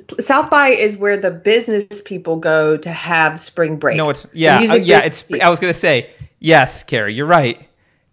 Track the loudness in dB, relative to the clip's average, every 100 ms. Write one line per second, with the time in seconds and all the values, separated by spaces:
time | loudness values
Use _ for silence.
0 | -14 -10 -2 0 2 2 4 2 0 -2
1 | -4 -2 -4 -4 0 0 0 -4 -6 -14
2 | -12 -12 -6 -4 -2 0 0 -2 -4 -10
3 | -4 0 0 -2 -10 -4 -4 -2 -2 -2
4 | -4 -4 -10 -2 4 4 4 2 4 2
5 | 2 -6 -8 0 2 2 -2 0 0 0
6 | -2 _ -20 _ 4 4 4 -2 -6 -4
7 | -4 -4 2 2 2 -4 _ _ _ _
8 | _